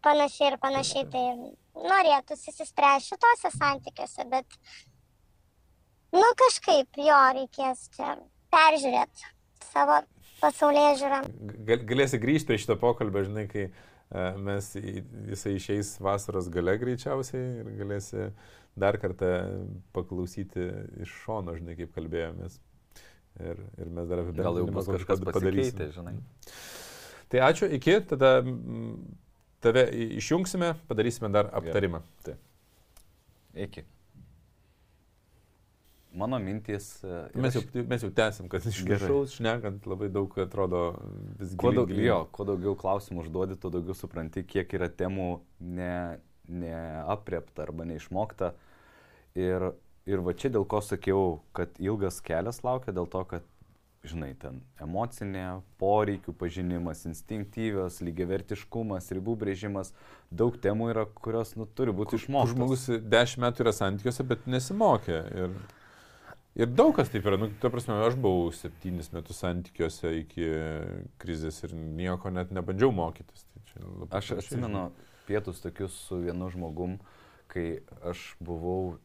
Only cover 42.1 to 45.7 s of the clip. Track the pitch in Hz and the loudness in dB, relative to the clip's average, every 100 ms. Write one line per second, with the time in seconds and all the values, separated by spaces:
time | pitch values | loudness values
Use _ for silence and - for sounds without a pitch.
42.1 | 98 78 - 101 98 95 95 95 101 - | 2 0 -8 -4 -2 -2 -2 0 -2 -2
43.1 | 87 80 85 92 92 92 87 85 92 - | -10 -6 -4 -4 -4 -6 -4 -6 -8 -10
44.1 | 87 80 95 90 101 90 95 87 - 90 | -8 -8 -8 -4 -4 -2 -2 -4 -2 -4
45.1 | 95 90 87 - - 87 | -2 -4 -6 -12 -16 -10